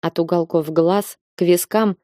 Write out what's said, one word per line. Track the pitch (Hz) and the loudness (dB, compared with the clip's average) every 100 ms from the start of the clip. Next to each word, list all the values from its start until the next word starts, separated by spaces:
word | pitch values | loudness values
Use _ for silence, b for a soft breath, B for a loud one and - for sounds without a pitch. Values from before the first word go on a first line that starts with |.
От | 165 - | -4 -4
уголков | 165 175 165 170 156 | -2 -2 0 -2 -2
глаз | 160 165 196 202 - _ | 0 2 0 -2 -14 _
к | - | -4
вискам | 175 180 - 214 220 185 | 2 2 2 0 0 -2